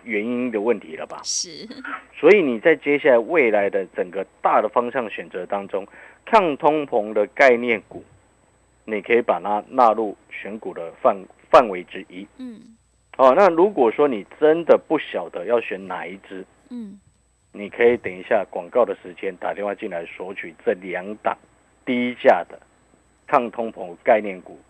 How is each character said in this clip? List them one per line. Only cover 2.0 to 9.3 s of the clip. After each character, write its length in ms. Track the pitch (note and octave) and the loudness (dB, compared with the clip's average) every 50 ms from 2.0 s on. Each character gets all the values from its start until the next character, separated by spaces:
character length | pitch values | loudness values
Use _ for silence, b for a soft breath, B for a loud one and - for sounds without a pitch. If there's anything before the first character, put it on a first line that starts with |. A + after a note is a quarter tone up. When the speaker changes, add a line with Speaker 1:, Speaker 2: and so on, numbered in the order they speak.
| B B - - | B B -6 2
Speaker 1:
所 140 | - D#3 G3 | 6 6 8
以 100 | G#3+ E3+ | 8 6
你 160 | C#3 A#2+ A2 | 2 0 0
在 160 | - E3+ D#3+ | 2 2 2
接 240 | - - C#3+ C#3+ C#3+ | 2 2 -2 0 2
下 120 | - D3+ | 4 4
来 80 | B2+ A#2 | 4 4
未 300 | A2+ G#2+ E3 E3+ C3+ A#2 | 4 2 2 2 2 4
来 220 | G#2 G#2 G2+ G2+ | 2 2 0 0
的 160 | F#2+ G2+ F#2+ F2 - | -2 -4 -6 -6 -6
整 160 | - - F2+ | -8 -8 -6
个 160 | E2 F#2+ F#2+ _ _ _ - | -6 -10 -10 _ _ _ -2
大 180 | F#3 D#3+ B2+ | 0 2 2
的 80 | G#2+ G#2+ | 0 0
方 220 | - B2+ A#2+ A#2+ | 0 -2 -2 -2
向 180 | A#2+ C3+ A#2+ G#2 | -2 -6 -6 -6
选 200 | - - F2+ E2 | -8 -12 -12 -10
择 160 | - F#2 F2+ | -10 -10 -8
当 220 | - - G2+ G2+ F#2+ | -6 -6 -8 -6 -6
中， 180 | - G2 F#2+ - B B B B B B B | -8 -8 -8 -8 B B B B B B B
抗 320 | - - A3 G3 E3+ C#3+ | 2 2 4 4 2 0
通 280 | - - D3+ D3+ D#3 C#3+ | 0 0 0 0 0 -2
膨 280 | C3+ - A#2+ G#2 G#2+ G#2+ | -2 -2 -2 -2 -2 0
的 120 | G#2+ G#2 G2 | -2 -2 0
概 280 | - - C#3 C3+ B2 | 2 4 6 6 6
念 240 | A#2 A#2+ B2 A#2 G2+ - | 4 2 -2 -2 -4 -4
股， 160 | - - F2+ E2 _ _ _ _ _ _ _ _ _ _ _ _ _ _ _ _ | -10 -18 -20 -20 _ _ _ _ _ _ _ _ _ _ _ _ _ _ _ _
你 160 | - A2 G#2 | -8 -8 -6
可 140 | F#2 - A#2 | -2 0 0
以 80 | A#2 A#2 | 2 2
把 160 | - | 2